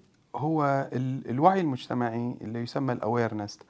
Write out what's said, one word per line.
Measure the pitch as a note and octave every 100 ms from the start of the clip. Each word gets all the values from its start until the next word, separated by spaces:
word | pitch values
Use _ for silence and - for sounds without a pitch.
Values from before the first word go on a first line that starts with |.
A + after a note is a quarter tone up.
| - _ _ -
هو | D3+ D#3+ C#3+ C#3 C#3
ال-، | A#2+ C3 C3+ -
الوعي | A#2+ F3 F#3+
المجتمعي | E3 B2+ - B2+ A#2+ A#2 A#2+ -
اللي | G#2+ A#2
يسمى | A#2 C#3+ C3
الأويرنس، | A#2+ G#2+ A#2+ A2+ G#2+ G#2 -